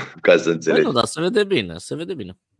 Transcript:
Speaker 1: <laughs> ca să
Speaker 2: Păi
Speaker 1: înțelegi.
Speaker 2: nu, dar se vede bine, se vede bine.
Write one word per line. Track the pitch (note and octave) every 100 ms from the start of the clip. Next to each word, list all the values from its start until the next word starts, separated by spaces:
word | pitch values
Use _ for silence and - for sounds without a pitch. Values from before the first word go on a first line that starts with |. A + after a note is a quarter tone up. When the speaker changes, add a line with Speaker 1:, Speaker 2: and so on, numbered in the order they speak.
| -
Speaker 1:
<laughs> | -
ca | - F2
să |
Speaker 2:
Păi | E2+
Speaker 1:
înțelegi. | E2+ E2 D#2 -
Speaker 2:
nu, |
dar | B2
se | A2+ D3+
vede | F3 A3+
bine, | G3+ F3 F#2 E2
se | -
vede | C#3+ F3
bine. | E3+ F#2 - _ _